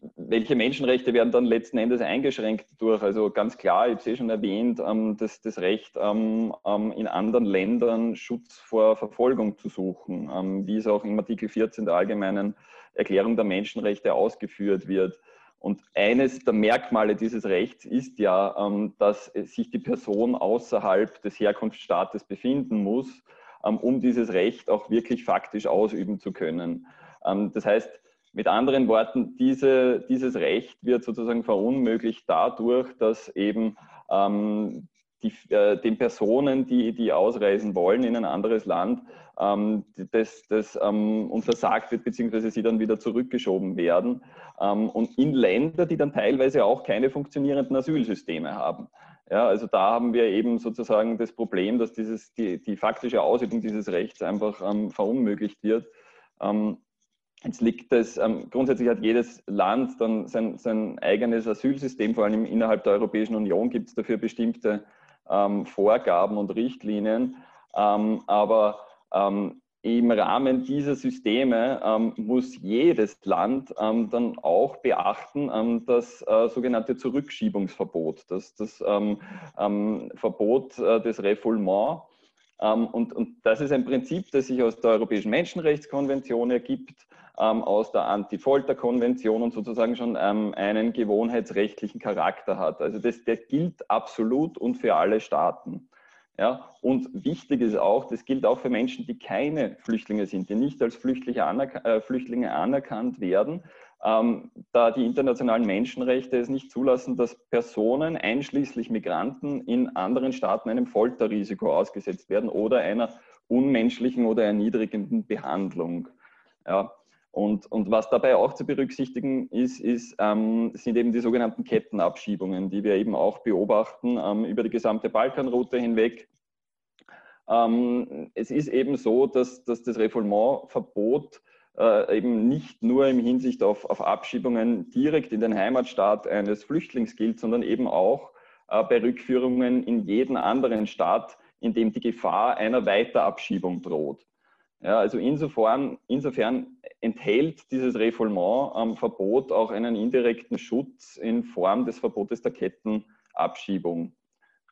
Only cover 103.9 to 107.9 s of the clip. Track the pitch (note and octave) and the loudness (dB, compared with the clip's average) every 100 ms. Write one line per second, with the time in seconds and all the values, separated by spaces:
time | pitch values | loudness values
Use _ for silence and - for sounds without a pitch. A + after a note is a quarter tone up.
103.9 | - G#2+ A2 A#2 G#2+ - - - A#2+ A2+ | -6 0 2 2 0 -6 -20 0 4 4
104.9 | C3 A#2 C#3 C3+ B2 B2 A2+ A2 G2 B2+ | 4 0 2 0 2 2 2 2 0 -2
105.9 | B2 B2+ B2+ B2+ B2+ A#2+ C3+ - A#2+ C3+ | -2 0 0 0 -2 -2 -4 -6 -2 2
106.9 | B2+ C3 B2 A#2+ - - A#2 A#2+ - A2 | 2 0 -2 -2 -4 -2 -2 -2 0 2